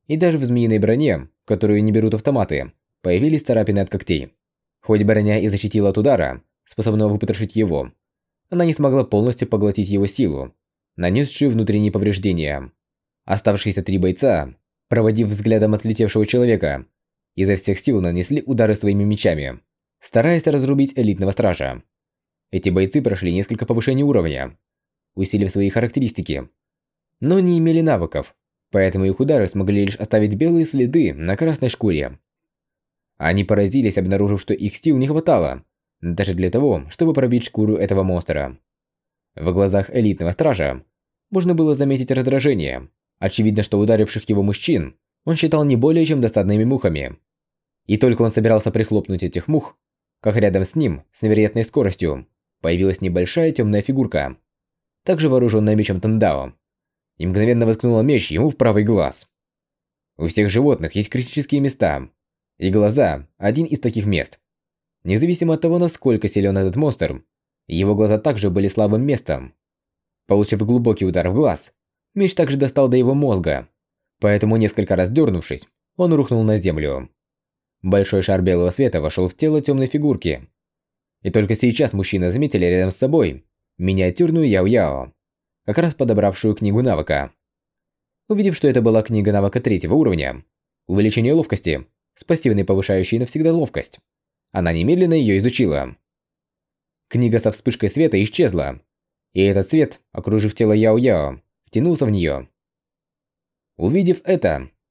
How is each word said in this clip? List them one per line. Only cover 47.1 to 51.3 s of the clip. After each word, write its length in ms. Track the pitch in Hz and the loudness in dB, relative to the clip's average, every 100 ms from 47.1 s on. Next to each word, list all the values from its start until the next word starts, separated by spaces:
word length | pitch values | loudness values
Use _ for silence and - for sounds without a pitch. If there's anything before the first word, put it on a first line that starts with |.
| - _ _ _ _ _ _ - | -12 _ _ _ _ _ _ -4
И 100 | 107 | 2
только 240 | 127 113 | 4 4
он 100 | 113 | 2
собирался 400 | 110 110 107 113 | 2 2 2 2
прихлопнуть 520 | 110 107 107 92 92 | -2 0 -2 -2 -4
этих 260 | 87 87 - | -6 -6 -2
мух, 300 | 151 - - _ _ _ _ | -2 -4 -14 _ _ _ _
как 160 | 110 104 | -2 2
рядом 280 | 104 95 | 2 2
с 100 | 95 | -2
ним, 300 | 160 135 76 - | -2 -2 -4 -10
с 120 | - | -4
невероятной 420 | 107 | 0